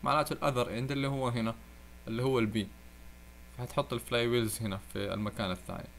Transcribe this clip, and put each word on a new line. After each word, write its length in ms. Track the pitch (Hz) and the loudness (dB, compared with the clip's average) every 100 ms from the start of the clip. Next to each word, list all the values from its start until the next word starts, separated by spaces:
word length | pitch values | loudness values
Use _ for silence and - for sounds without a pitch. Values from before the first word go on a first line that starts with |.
معناته 300 | 131 147 143 | 4 4 4
ال 220 | 143 151 | 2 2
other 120 | 127 120 | 2 0
end 260 | 110 131 | 0 0
اللي 160 | 139 139 | 0 0
هو 200 | 139 127 | 2 2
هنا، 260 | 120 113 113 - - - - - | 2 0 -2 -10 -16 -16 -14 -6
اللي 140 | 113 | 0
هو 160 | 131 127 | 4 4
ال 140 | 110 | 4
B. 40 | 110 95 - - - - - - - - - | 2 -2 -6 -18 -16 -16 -16 -18 -18 -14 -8
فهتحط 340 | 123 - 139 | -2 0 0
الفلاي 340 | 120 - 120 120 | -2 0 2 4
ويلز 360 | 120 110 - | 4 4 0
هنا 180 | 110 98 - | -2 -2 -4
في 220 | 101 101 | -4 -2
المكان 360 | 98 104 101 98 | 0 -2 0 -2
الثاني. 380 | 90 - 87 80 | -2 -4 -8 -8